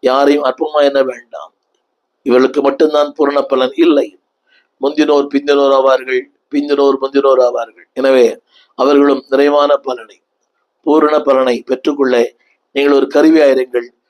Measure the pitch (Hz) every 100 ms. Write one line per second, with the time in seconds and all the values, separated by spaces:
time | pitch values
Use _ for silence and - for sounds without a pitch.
0 | 131 131 143 147 139 - 151 151 143 139
1 | 135 117 _ 78 76 _ _ _ _ _
2 | _ _ - 123 131 143 139 139 156 151
3 | 147 143 143 143 135 135 131 131 170 143
4 | 117 _ _ _ _ _ _ _ 135 147
5 | 151 147 143 143 143 143 139 135 135 131
6 | 127 127 135 _ _ 147 147 143 139 135
7 | 135 139 139 127 123 123 113 _ _ -
8 | 135 131 117 85 _ _ _ - 131 143
9 | 143 139 - 135 143 147 147 143 135 123
10 | - _ _ _ _ _ _ _ - 151
11 | 151 151 139 131 127 117 - 127 - 143
12 | 131 123 117 _ _ _ _ 139 143 139
13 | 135 147 156 160 143 131 127 123 120 _